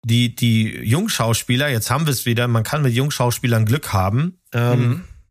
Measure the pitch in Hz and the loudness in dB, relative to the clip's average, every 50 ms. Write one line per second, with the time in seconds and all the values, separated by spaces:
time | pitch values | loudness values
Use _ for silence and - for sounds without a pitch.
0 | _ 113 117 120 123 120 113 - 120 117 113 113 110 110 - - 60 104 120 160 | _ 2 2 2 2 0 -2 0 0 2 2 2 0 0 -4 -6 -2 0 0 0
1 | 214 220 - - 120 113 113 - - - 123 123 147 147 131 113 - - 123 143 | 0 -2 -2 -2 0 0 0 -2 -2 -2 -2 0 0 0 0 -2 -2 -2 -2 0
2 | 165 151 131 110 - 123 117 117 120 123 117 117 110 - - 151 147 131 117 120 | 0 0 -2 -2 -2 -2 0 0 0 0 0 0 0 0 -2 0 0 2 2 2
3 | 135 151 - - 123 120 120 - - 123 117 110 110 107 - 156 - - - 98 | 0 0 0 0 0 0 0 -2 -2 0 2 2 2 2 0 0 -2 -2 0 0
4 | 92 95 101 127 151 180 180 _ _ _ - 120 120 120 131 127 120 117 123 175 | 0 2 0 0 0 -2 -4 _ _ _ -4 -2 0 2 2 2 2 0 0 -2
5 | 180 - - - - _ | -6 -16 -20 -20 -20 _